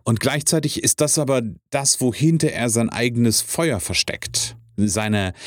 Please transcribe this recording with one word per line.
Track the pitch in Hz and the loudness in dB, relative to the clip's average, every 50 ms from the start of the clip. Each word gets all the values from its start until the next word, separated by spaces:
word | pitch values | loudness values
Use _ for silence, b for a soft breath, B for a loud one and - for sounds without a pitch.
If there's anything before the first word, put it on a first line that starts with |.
| _ | _
Und | 110 113 107 | -2 0 0
gleichzeitig | - 135 139 151 151 - 175 160 151 151 - - - | 0 0 0 0 0 0 0 0 0 -2 -2 -2 -2
ist | 131 - - | -2 0 2
das | 156 - - 160 | 2 2 2 0
aber | 147 131 139 127 117 107 - - _ _ | 0 0 0 0 0 -4 -8 -12 _ _
das, | - 139 139 147 - - | -4 -2 0 0 0 2
wohinter | 131 123 113 - 147 160 170 156 165 139 | 0 0 0 2 4 4 4 4 2 0
er | - - 120 120 | 0 -2 -2 0
sein | 107 117 113 - | 2 0 0 0
eigenes | - - 120 123 117 120 120 113 104 - | 0 0 0 0 2 2 2 2 2 0
Feuer | - - - - 170 160 123 95 | -2 -4 -4 -2 0 0 0 -2
versteckt, | - - 90 - - - - - - - - - - - - - - _ _ | -4 -2 -2 -2 -2 -2 -6 -8 -8 -6 -4 -4 -4 -6 -8 -14 -20 _ _
seine | - 101 107 101 107 107 107 107 104 98 92 92 B B | -2 0 0 0 0 0 0 0 0 0 -2 -4 B B